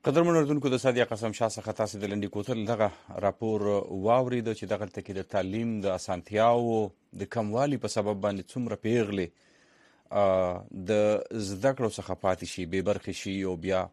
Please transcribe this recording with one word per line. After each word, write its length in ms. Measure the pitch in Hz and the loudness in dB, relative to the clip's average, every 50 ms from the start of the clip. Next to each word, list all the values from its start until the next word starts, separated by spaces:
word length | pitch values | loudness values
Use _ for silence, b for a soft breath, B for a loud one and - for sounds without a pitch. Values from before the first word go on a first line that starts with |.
| - | 0
قدرمنو 340 | 143 135 165 170 170 170 165 | 4 4 4 4 6 6 4
اردوونکو، 300 | 151 139 151 147 131 135 | 6 4 2 2 2 2
د 80 | 127 | 0
سعدیه 280 | 123 131 135 120 123 117 | 4 4 4 4 4 2
قسم 280 | - 113 101 117 110 | 2 0 -2 -2 -4
شاه 160 | 101 - 117 110 | 0 0 0 0
څخه 240 | - 107 101 113 104 - | 0 -4 -6 -6 -2 -2
تاسې 180 | 110 104 - 101 | -2 -2 -2 -6
د 40 | 101 101 | -4 -2
لنډي 180 | 101 104 101 98 - | -2 -2 -2 -2 -4
کوتل 260 | 104 98 123 127 113 104 | -6 -4 -4 -4 -4 -2
دغه 200 | 101 117 104 107 101 B B B B 101 - 101 | -2 0 2 2 0 B B B B -8 -2 -2
راپور 400 | 98 98 _ 113 110 110 104 104 104 101 101 - - 90 95 95 | -2 -2 _ -2 -2 0 0 2 2 2 0 0 -2 -6 -2 2
واورید 420 | 110 117 127 131 123 127 123 110 113 | 4 4 4 4 2 -2 -2 -2 -2
چې 120 | 110 - 107 | -4 -4 -4
دغلته 360 | 95 107 98 104 92 - - | -4 -4 -4 -4 -8 -8 -12
کې 120 | - - 95 95 | -10 -8 -8 -8
د 80 | 92 _ - | -8 _ -2
تعلیم 400 | 98 92 95 98 113 117 117 113 107 | -2 0 0 -2 -2 -2 -2 -4 -2
د 60 | 95 | -2
اسانتیاوو 920 | 101 92 92 - - 95 90 85 - 104 107 110 117 120 120 120 117 113 110 107 95 _ _ _ _ - - | -2 -2 -2 -4 -6 -6 -6 -6 -2 2 4 4 6 4 4 2 2 0 0 0 -2 _ _ _ _ -10 -10
د 80 | 101 - - | -10 -4 -2
کموالي 440 | 120 110 104 104 120 139 147 139 117 | -2 -2 0 0 0 0 0 0 -2
په 60 | - 104 - | -4 -2 -2
سبب 280 | 113 101 104 107 98 | 0 0 0 -2 0
باندې 300 | 101 104 101 98 90 - | -2 -2 -2 -4 -8 -8
څومره 220 | - 131 123 113 107 - - | -6 -6 -4 -4 -6 -4 0
پیغلې، 420 | 110 117 120 113 104 104 98 90 80 | 2 2 2 2 2 0 -2 -2 -4
آ، 960 | _ _ _ _ _ _ _ _ _ _ _ _ _ _ _ _ - 101 101 98 95 92 92 90 90 90 - - - 95 92 92 | _ _ _ _ _ _ _ _ _ _ _ _ _ _ _ _ 2 4 4 4 4 4 2 0 -2 -6 -10 -12 -12 -10 -2 0
د 300 | 107 104 107 107 107 - - - - 113 104 95 | 2 4 4 4 2 2 -2 -4 -6 -6 -4 -6
زده 240 | 101 92 107 135 | -6 0 0 0
کړو 180 | 131 131 123 107 - - | 2 2 -2 -2 -2 -6
څخه 180 | 95 - 92 - - | -8 -8 -8 -2 0
پاتې 200 | 95 92 87 90 87 | 0 0 0 -4 -10
شي، 120 | - - 90 | -8 -8 -6
بې 140 | 82 90 95 90 98 | -2 -2 0 0 0
برخې 260 | 101 98 - - 87 - | 0 0 -2 -8 -8 -8
شي 160 | - 101 95 98 | -6 -6 -4 -4
او 120 | 95 92 90 85 82 | -4 -4 -4 -4 -2
بیا 160 | 95 95 92 90 92 | 0 0 0 0 -2